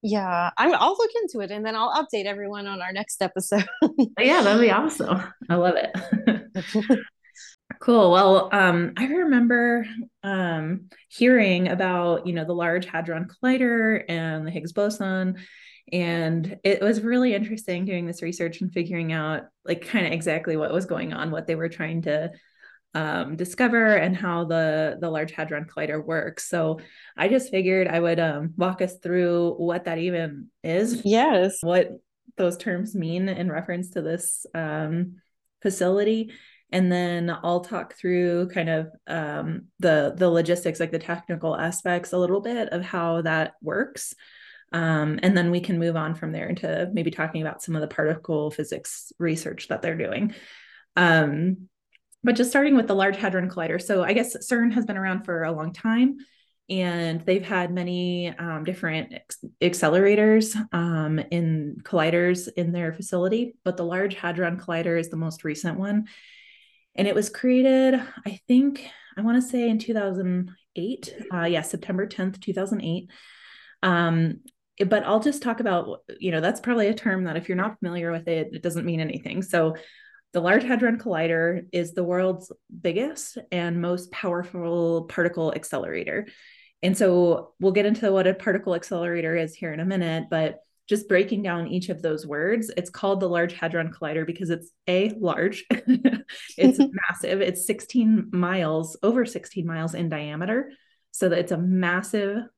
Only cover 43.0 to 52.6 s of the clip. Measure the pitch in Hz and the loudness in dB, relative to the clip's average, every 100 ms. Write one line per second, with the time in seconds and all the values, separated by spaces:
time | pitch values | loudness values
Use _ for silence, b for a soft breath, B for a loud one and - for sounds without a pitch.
43 | 170 165 165 160 156 - 156 190 277 285 | 0 0 0 0 0 -4 -4 -2 -2 -6
44 | - - B B B B B 170 165 160 | -14 -14 B B B B B -2 0 2
45 | 151 151 180 190 170 175 175 170 170 165 | 0 2 4 4 4 0 0 0 0 0
46 | 156 160 165 160 - 180 - 160 175 190 | -4 -4 -6 -6 -6 -4 -4 -2 -2 -2
47 | 170 165 160 160 156 156 - 160 151 - | -4 -2 -4 -4 -6 -8 -6 -4 -4 -2
48 | 156 160 - 156 151 151 151 156 - - | -2 -2 -2 -2 -2 -4 -6 -8 -10 -14
49 | - - 170 160 - - - - 170 165 | -16 -4 -2 -2 -6 -12 -6 -4 -4 -4
50 | - - 214 B B B B B B - | -4 -2 -2 B B B B B B 2
51 | 175 160 147 147 175 185 - _ _ _ | 6 6 4 2 0 -2 -8 _ _ _
52 | _ _ 240 233 247 277 | _ _ 0 2 4 4